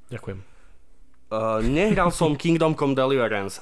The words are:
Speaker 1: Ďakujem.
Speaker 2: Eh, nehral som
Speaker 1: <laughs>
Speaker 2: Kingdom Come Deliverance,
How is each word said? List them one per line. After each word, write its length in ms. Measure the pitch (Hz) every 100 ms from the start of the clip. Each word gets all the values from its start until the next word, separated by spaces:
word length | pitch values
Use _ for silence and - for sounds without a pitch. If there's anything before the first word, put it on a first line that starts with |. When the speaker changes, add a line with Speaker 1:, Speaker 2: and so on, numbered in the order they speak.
| -
Speaker 1:
Ďakujem. 300 | 117 - 98
Speaker 2:
Eh, 960 | - - - - - - - - - 110 113 110
nehral 460 | 117 147 214 190 175
som 260 | - 160 143
Speaker 1:
<laughs> 40 |
Speaker 2:
Kingdom 320 | 165 165 160
Come 200 | 151 143
Deliverance, 640 | 135 131 135 113 104 98 -